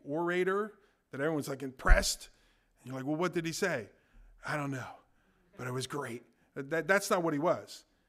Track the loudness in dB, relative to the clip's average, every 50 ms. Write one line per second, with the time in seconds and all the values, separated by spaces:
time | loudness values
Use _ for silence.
0 | -10 -6 -4 -2 0 0 2 2 2 2 2 0 -2 -4 -6 -16 _ _ _ _
1 | _ _ -6 -2 0 0 0 0 -2 -4 -6 -8 -8 -10 -10 0 8 8 8 8
2 | 8 2 -2 -4 -8 -20 _ _ _ _ _ _ _ _ _ _ _ -10 -8 -6
3 | -4 -2 0 0 0 0 0 -2 -4 -4 -4 -2 -2 0 0 -2 -4 -8 -16 _
4 | _ _ _ -20 -20 -20 -20 _ -8 -4 -4 -2 -2 -4 -4 -6 -8 -10 -14 -18
5 | _ _ _ _ _ _ _ _ _ _ _ -10 -8 -4 -4 -4 -4 -4 -6 -6
6 | -6 -6 -8 -10 -12 _ _ _ _ _ _ -10 -8 -4 -4 -4 0 2 2 2
7 | 2 2 0 2 2 0 0 2 2 2 0 0 -2 -12 -18 -20 -20 _ _ _
8 | _